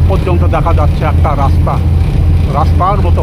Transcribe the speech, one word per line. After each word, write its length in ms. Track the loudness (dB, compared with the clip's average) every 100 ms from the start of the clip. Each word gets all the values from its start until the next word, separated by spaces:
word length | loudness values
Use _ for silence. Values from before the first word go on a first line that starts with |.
| 0
পর্যন্ত 340 | 0 0 0 0 0
দেখা 180 | 0 0
যাচ্ছে 240 | 0 0 -2
একটা 180 | 0 0 0
রাস্তা, 300 | 0 0 0 -2 -2 0 0 0 0 0 0 0
রাস্তার 420 | 0 0 0 0 0
মতো 160 | 0